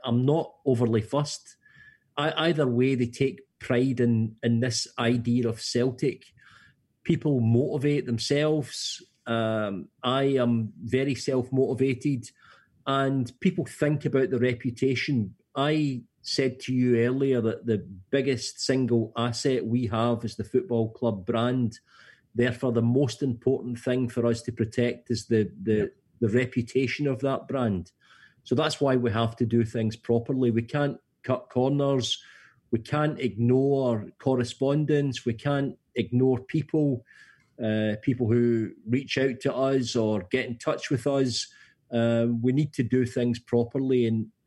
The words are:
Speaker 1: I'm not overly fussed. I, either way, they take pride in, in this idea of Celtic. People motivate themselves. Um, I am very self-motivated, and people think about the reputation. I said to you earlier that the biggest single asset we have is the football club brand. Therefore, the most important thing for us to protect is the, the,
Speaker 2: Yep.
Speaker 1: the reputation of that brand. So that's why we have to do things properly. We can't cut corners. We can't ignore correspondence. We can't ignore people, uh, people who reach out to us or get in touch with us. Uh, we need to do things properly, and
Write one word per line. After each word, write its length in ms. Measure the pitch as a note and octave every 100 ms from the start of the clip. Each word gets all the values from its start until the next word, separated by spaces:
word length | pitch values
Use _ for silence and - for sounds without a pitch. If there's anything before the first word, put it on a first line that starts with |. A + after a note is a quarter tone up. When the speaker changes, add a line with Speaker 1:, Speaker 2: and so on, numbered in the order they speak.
Speaker 1:
I'm 220 | C3 A#2+ C3
not 280 | D#3 - - C3+
overly 360 | A#2 A#2 A2+
fussed. 560 | - C#3+ D3 - - - _ - - _ _ C#3+
I, 300 | D3+ - E3
either 200 | D3+ C3
way, 280 | A#2+ C3+ B2+
they 100 | A#2
take 360 | - C3+ - - -
pride 400 | - B2 C3+ B2
in, 360 | A#2+ A2+ A2+ -
in 180 | A#2+ A#2
this 280 | B2+ - - -
idea 500 | A#2 B2 A#2 B2 A2+
of 140 | A2+
Celtic. 640 | - A#2+ B2+ A2+ D3 - - _ - - - _ _ _
People 360 | - D#3+ D3+ C3
motivate 640 | A2+ A#2 D3+ D3 D3 D3 B2
themselves. 1000 | A#2 - C#3+ D3+ D#3 - - - - - _ A#2
Um, 640 | A2+ A2 A2 G#2 F#2+ - _
I 200 | B2+ C3+
am 500 | C#3 C3 A#2+ A#2 G#2+ -
very 300 | A2 C3 C#3
self-motivated, 1160 | A#2+ - C3 A#2+ C3 B2+ C3 C3+ B2 D3 B2+ - - - - _ _ C3+
and 440 | C#3 C3+ C3+ A#2+ -
people 260 | F#3 F3 C3
think 400 | - D3 D3+ C#3+
about 260 | C3+ C3
the 80 | A#2+
reputation. 960 | B2+ A#2+ B2+ A#2 C3+ B2 - B2+ F#2+ - _ C#3
I 460 | C#3+ D#3 D3 A#2+ - _
said 360 | - - C3 B2
to 120 | -
you 320 | B2+ B2 A#2 A#2+
earlier 360 | C3+ C#3 B2
that 240 | A2 - A#2
the 220 | G#2 F2 F#2 -
biggest 500 | C#3 C3+ A#2+ - -
single 520 | - C3 A#2+ A#2+ A2 A#2+
asset 500 | A#2+ A2 C#3 B2+ A2
we 220 | B2 A2+
have 380 | A2+ A#2+ A2+ A2+
is 100 | -
the 80 |
football 460 | A2+ B2+ - A#2 A2
club 360 | - A#2 G2 F#2
brand. 540 | A2+ B2 B2+ A2+ - _ - - - _ A#2
Therefore, 360 | B2 A#2 B2+
the 100 | A#2
most 420 | A#2+ C3 C3 -
important 560 | C3+ A#2+ C3 C3 A#2+ A#2+
thing 300 | C3 B2+ A#2+
for 160 | A#2+ A#2
us 160 | A2+
to 80 | -
protect 600 | A#2 A2+ - A#2+ A#2+ -
is 160 | A2 -
the, 240 | A2+ F#2+ -
the, 140 | G2 G#2+
Speaker 2:
Yep. 180 | G2 - _ -
Speaker 1:
the 80 | A2
reputation 800 | A#2+ B2 A#2+ A2+ C3 B2+ - C#3+
of 120 | A#2
that 260 | C3+ C3 -
brand. 440 | C3+ A#2 F#2 F2 _ _ - - _
So 100 | - B2+
that's 240 | D#3 -
why 160 | C#3 B2+
we 160 | A#2+
have 240 | A2+ A#2 -
to 80 | A2+
do 180 | A#2
things 320 | A#2 A#2 A2 A2+
properly. 560 | - A#2 A#2 C3 B2
We 100 | A#2
can't 360 | A#2 D3 C#3+ - _ _
cut 260 | - B2+ -
corners. 720 | B2 C3+ C#3+ C#3 C3+ A#2 - - - - _ -
We 80 | A2+
can't 400 | - D3+ D3+ D3
ignore 880 | B2 G2 A#2+ C3 C#3 C3+ B2 A2 G2+ -
correspondence. 1080 | C3+ B2 A#2+ - C3+ D3 D3+ D3 C#3 A#2+ B2
We 80 |
can't 440 | A#2 C#3+ C#3 C#3 - _ A#2+
ignore 440 | F#2 A#2+ C3 B2+
people, 640 | - D#3+ - D#3 D3 B2 - - - _ _ -
uh, 340 | A2 A2 G#2+ G#2+
people 260 | - B2 A2+
who 440 | A#2+ A#2+ A#2 G#2+ - A2
reach 300 | C3 - C3+
out 240 | C3+ A#2+
to 120 | C#3
us 420 | B2 C3+ C3+ A#2 A#2+
or 260 | G#2+ G#2 F2+
get 140 | B2+ B2
in 120 | A#2
touch 320 | D#3+ C#3+ -
with 160 | B2+ C#3+
us. 420 | C#3 C3 A2+ - - - _ -
Uh, 360 | A#2 A#2 A#2 A#2 A#2
we 120 | B2+
need 180 | C#3 D3+
to 100 | -
do 220 | A#2 B2+ A#2+
things 340 | - A#2+ A#2
properly, 640 | - A#2+ A#2 C3+ C3 B2+ A2+
and 220 | A2 G#2+ _